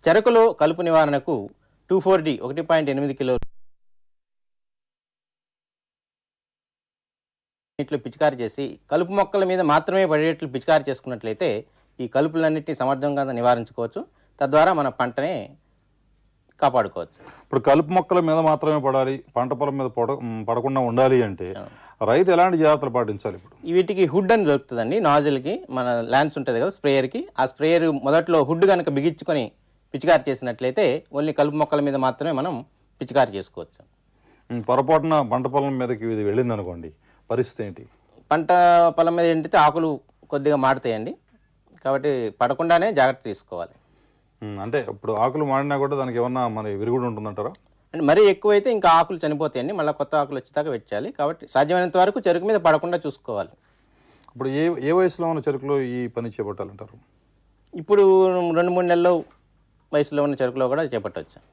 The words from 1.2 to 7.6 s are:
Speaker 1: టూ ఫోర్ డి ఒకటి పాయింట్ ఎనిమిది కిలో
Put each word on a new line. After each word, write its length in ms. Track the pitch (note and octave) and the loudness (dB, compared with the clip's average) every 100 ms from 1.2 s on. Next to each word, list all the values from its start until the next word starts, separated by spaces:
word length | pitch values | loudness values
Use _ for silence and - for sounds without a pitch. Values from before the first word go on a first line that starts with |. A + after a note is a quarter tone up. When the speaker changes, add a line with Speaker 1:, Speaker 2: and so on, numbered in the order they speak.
| - C3 G2+ _ _ _ _ | -2 -6 -6 _ _ _ _
Speaker 1:
టూ 100 | F#3 | 0
ఫోర్ 220 | F#3+ F#3+ | 2 2
డి 160 | D#3 B2 | 2 -4
ఒకటి 240 | B2 C#3+ | -6 -8
పాయింట్ 280 | D#3 D#3+ D3 | 0 0 2
ఎనిమిది 240 | C3+ C#3+ | -2 -4
కిలో 240 | C3 B2+ B2 - - - _ _ _ _ _ _ _ _ _ _ _ _ _ _ _ _ _ _ _ _ _ _ _ _ _ _ _ _ _ _ _ _ _ _ _ _ _ _ _ | -4 -2 -2 -4 -10 -20 _ _ _ _ _ _ _ _ _ _ _ _ _ _ _ _ _ _ _ _ _ _ _ _ _ _ _ _ _ _ _ _ _ _ _ _ _ _ _